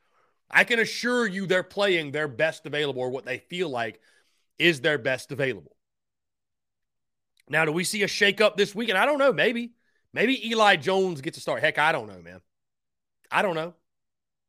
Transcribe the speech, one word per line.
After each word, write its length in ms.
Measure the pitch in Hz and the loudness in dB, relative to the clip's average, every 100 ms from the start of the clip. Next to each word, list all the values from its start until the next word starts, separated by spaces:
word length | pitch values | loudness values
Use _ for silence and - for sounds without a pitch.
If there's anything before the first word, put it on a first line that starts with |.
| _ _ _ _ - | _ _ _ _ 0
I 140 | 160 | 4
can 140 | 196 233 | 4 4
assure 480 | 220 - 240 247 226 | 0 -2 -2 0 0
you 200 | 185 185 | -2 0
they're 160 | 185 | 0
playing 480 | 175 - 202 175 147 | 0 -2 2 2 0
their 180 | 147 151 | -4 -4
best 380 | 117 160 156 156 | -2 -2 -2 -8
available, 360 | 147 147 123 | -4 -4 -2
or 80 | 127 | -4
what 140 | 131 | -6
they 140 | 123 127 | -8 -10
feel 300 | - 175 170 | -8 -6 -4
like 320 | 123 113 101 _ _ _ _ _ - | -4 -6 -8 _ _ _ _ _ 0
is 220 | 165 143 | 2 2
their 180 | 156 147 | 0 0
best 340 | 127 127 - | -2 -4 -6
available. 440 | 131 135 98 71 _ _ _ _ _ _ _ _ _ _ _ _ _ _ _ _ _ - | -4 -4 -4 -12 _ _ _ _ _ _ _ _ _ _ _ _ _ _ _ _ _ -4
Now, 160 | 151 | 0
do 80 | 160 | 0
we 120 | 160 | 0
see 180 | 180 214 | -2 -2
a 60 | 196 | -2
shakeup 480 | - 202 196 214 - | 2 2 4 2 2
this 180 | 202 | -2
weekend? 240 | 190 226 190 | -2 -2 2
I 80 | 247 | 2
don't 120 | 294 | 4
know. 140 | 277 | 2
Maybe. 400 | 156 190 233 240 _ _ _ _ | 4 2 0 -6 _ _ _ _
Maybe 360 | 135 220 254 220 | -2 0 0 -2
Eli 280 | 226 208 180 | 4 4 4
Jones 440 | 139 190 190 156 | 2 0 0 -4
gets 180 | 156 - | -10 -10
a 20 | |
start. 220 | - 127 | -6 -2
Heck, 160 | 151 147 | 0 2
I 140 | 151 | 2
don't 160 | 156 107 | 0 -4
know, 120 | 92 | -14
man. 200 | 85 92 _ _ _ _ _ _ _ _ - | -18 -20 _ _ _ _ _ _ _ _ -4
I 120 | 170 | 0
don't 120 | 196 | 0
know. 200 | 160 165 - _ _ _ _ _ _ | 0 -6 -10 _ _ _ _ _ _